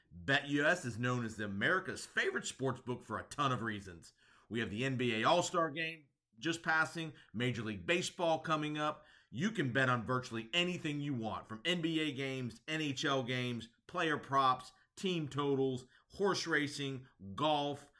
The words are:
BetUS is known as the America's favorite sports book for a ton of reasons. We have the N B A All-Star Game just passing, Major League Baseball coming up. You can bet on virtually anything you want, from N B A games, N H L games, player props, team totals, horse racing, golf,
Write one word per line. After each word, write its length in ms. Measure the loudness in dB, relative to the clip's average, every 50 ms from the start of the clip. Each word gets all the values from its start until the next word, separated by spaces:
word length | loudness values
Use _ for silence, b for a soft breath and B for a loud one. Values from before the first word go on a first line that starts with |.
| b b -18 -4 0
BetUS 640 | 2 2 2 2 2 2 4 4 4 4 2 0
is 120 | -4 -2 0
known 260 | 0 2 2 0 0
as 100 | -4 -4
the 120 | -4 -4
America's 580 | -4 -2 0 2 2 2 2 0 -4 -6 -8 -10
favorite 420 | -6 -4 -2 -2 0 -2 -2 -4
sports 340 | -6 -4 -2 -2 -2 -2 -2
book 240 | -4 -6 -6 -6 -6
for 140 | -6 -6 -6
a 60 | -6
ton 260 | -6 -2 0 0 2
of 120 | 0 0
reasons. 500 | -2 -2 -4 -6 -8 -12 -14 -16 -18 -20 b b b b b b b -6
We 120 | -4 -2
have 100 | -2 -2
the 140 | -2 -2 -2
N 120 | 0 0
B 260 | 2 2 2 2 4
A 20 | 4
All-Star 460 | 4 4 4 4 2 0 0 0 0
Game 300 | -2 -4 -6 -6 -6 -10 -14 _ _ _ _ _ _ -6
just 240 | -2 -2 -2 -2
passing, 500 | 0 2 2 4 2 2 -2 -4 -6 -6 B B B B -4
Major 280 | 0 0 0 0 0
League 240 | -2 -4 -4 -2 0
Baseball 520 | 0 2 2 0 -2 -2 0 2 2 2 2
coming 400 | 2 0 0 0 0 -2 -2 -2
up. 260 | -2 -2 -2 -4 B B B B B B
You 180 | -4 -2 -2 0
can 220 | 0 0 0 2
bet 160 | 2 4 4 4
on 160 | 4 2 2
virtually 440 | 0 0 -2 -2 -2 -4 -6 -4 -2 0
anything 460 | 0 2 0 0 -2 -4 -4 -2 -2
you 140 | -2 -2 -2
want, 340 | -2 -2 -4 -4 -6 -8 -8
from 120 | -10 -4 -2
N 160 | 0 0 0
B 200 | 0 0 0 0
A 120 | 0 -2
games, 480 | -2 -4 -4 -4 -4 -4 -6 -6 -8 -10 _ -4
N 120 | -4 -2
H 240 | -2 -2 -2 0 0
L 180 | 2 2 2
games, 460 | 0 0 -2 -2 -2 -2 -4 -6 -8 -10 _ _ _
player 300 | -8 -2 0 0 2 0
props, 560 | 0 0 2 4 6 6 6 4 2 -2 -10 b b b b _
team 320 | -4 -2 0 0 0 -2 -2
totals, 560 | -2 0 2 4 4 4 4 2 0 -2 b b b b b _
horse 360 | -4 0 2 2 2 2 0 2
racing, 520 | 2 2 2 0 -2 -4 -6 -6 -6 -8 -10 B B -16 -14 -10 -4
golf, 500 | 0 2 4 4 4 2 0 -4 -6 -10 -16 b